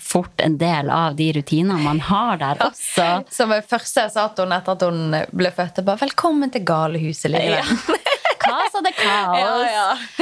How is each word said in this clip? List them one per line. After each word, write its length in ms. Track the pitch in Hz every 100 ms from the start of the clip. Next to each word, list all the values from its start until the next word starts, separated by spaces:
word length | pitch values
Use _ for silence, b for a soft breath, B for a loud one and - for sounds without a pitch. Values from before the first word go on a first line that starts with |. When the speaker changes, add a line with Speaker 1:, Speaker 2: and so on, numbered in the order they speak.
Speaker 1:
fort 400 | - 180 180 -
en 160 | 165 147
del 320 | 170 156 135
av 260 | 151 165 147
de 160 | 160
rutinene 480 | 151 143 156 185 180
man 160 | 147 151
har 360 | - 202 240 180
der 180 | 139 143
også. 680 | 240 - - - 170 180 262
Speaker 2:
Som 200 | - 220
det 180 | 214 214
første 340 | 233 - -
jeg 80 | 214
sa 160 | 214 214
til 160 | 214
henne 160 | 185 180
etter 120 | 185
at 80 | 185
hun 440 | 180 165 160 156 -
ble 180 | 180 180
født, 260 | 175 175 -
jeg 80 |
bare, 140 | 190 208
"Velkommen 520 | 277 - 339 302 269
til 120 | 247
galehuset, 640 | 180 160 160 165 156 156 151
lille 320 | 151 - -
venn." 160 | 285 240
Speaker 1:
Ja. 180 | - -
<laughs> 60 | - 571 679 -
Casa 400 | - 254 392 403
de 100 | 359
Caos. 460 | - 208 202 190 175
Speaker 2:
Ja, 580 | 202 240 240 214 196 247 233 -